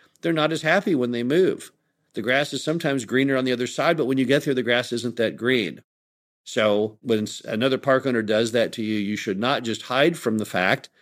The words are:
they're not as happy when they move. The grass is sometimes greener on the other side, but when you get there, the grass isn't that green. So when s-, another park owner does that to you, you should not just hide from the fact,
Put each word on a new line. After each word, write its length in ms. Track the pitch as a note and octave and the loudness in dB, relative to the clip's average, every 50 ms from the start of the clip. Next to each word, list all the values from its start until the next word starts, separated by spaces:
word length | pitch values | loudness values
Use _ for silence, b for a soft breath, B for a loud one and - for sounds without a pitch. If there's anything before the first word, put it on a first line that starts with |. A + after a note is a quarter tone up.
| b b b b - | b b b b -2
they're 100 | E3+ E3 | -2 0
not 180 | D#3 D3+ D#3 | 2 2 0
as 120 | D#3+ D3+ - | 0 0 0
happy 340 | D#3 E3+ G3 G3 G#3+ E3+ | 2 2 2 2 2 2
when 160 | C3 B2 A#2+ A#2+ | 2 2 0 0
they 100 | A#2 A#2+ | -2 -2
move. 480 | B2 C#3+ F3 F#3+ D3 E2 - - - _ _ _ _ _ _ _ _ _ | 2 2 4 4 2 2 -2 -8 -18 _ _ _ _ _ _ _ _ _
The 80 | A#2+ G2+ | -6 -2
grass 300 | A2+ B2+ C#3 D3 - - | 0 2 0 0 -2 -6
is 120 | C3 - | -6 -4
sometimes 400 | D#3 D#3+ E3+ D3+ D3+ C#3 C3+ A#2 | -4 -4 -2 -2 -2 -2 -2 -2
greener 320 | G2 A2+ C3 C3+ C#3 C3+ | 0 2 2 2 2 2
on 80 | C3 C3 | 0 0
the 80 | C3 B2 | 0 0
other 160 | A#2 B2 A2+ | -2 -2 -6
side, 300 | - - C#3 D#3+ E3+ D#3 | -4 0 0 2 2 2
but 80 | C3+ | 0
when 120 | A#2+ C3+ C3 | 0 0 0
you 60 | C3 | 2
get 200 | A#2 C#3 C#3+ C#3+ | 2 2 2 2
there, 100 | D3+ C3+ | 0 -2
the 100 | B2+ A#2 | -2 0
grass 260 | A#2 A#2+ A#2+ A#2+ - | 0 0 0 0 -2
isn't 260 | A#2+ A#2 A2 B2 A2+ | -4 -4 -4 -4 -2
that 200 | - A2+ G#2+ - | 0 -2 -2 -2
green. 460 | - A2 B2 C3 B2 G#2 D#2+ B1 - _ _ _ _ _ _ _ _ _ _ _ _ _ | -2 0 0 2 2 0 -2 -6 -10 _ _ _ _ _ _ _ _ _ _ _ _ _
So 560 | - - A#2+ A2 G#2+ G#2 G#2 G#2+ G#2+ A2 _ - | -6 -2 2 2 4 4 2 0 -2 -4 _ -2
when 200 | B2+ A#2 G#2+ G#2+ | 0 0 0 0
s-, 180 | G#2+ - - - | -4 -8 -12 -10
another 340 | - A2+ A2 B2 C3+ C3 B2+ | -8 -4 -2 0 0 0 0
park 260 | - C#3 C3 C3 A#2+ | 2 2 0 2 2
owner 160 | C3+ B2 A2+ A2 | 0 -2 -2 0
does 280 | G#2 A2 G#2+ A#2 A2+ A2 | 0 2 2 0 2 2
that 200 | A#2+ A2+ E2+ - | 0 0 0 -2
to 100 | - A2 | -6 -4
you, 160 | G#2+ A2 G#2 | -2 -2 -2
you 180 | G2+ G2 G#2+ | -2 -2 -4
should 220 | G#2+ - A2+ F#2+ F#2+ | -4 -4 -4 -4 -2
not 240 | A2 B2 C#3 A2+ B2 | 0 0 0 0 -2
just 200 | A2+ G#2+ G2 - | -4 -6 -6 -6
hide 360 | - B2 C3 C#3+ E3+ E3+ D3+ | -4 2 2 4 2 2 0
from 200 | - B2 A2 A2 | -2 0 0 0
the 60 | G#2 | -2
fact, 440 | - - F#2+ F2+ F#2+ B2 - - - b b | -2 0 2 2 2 2 0 -2 -16 b b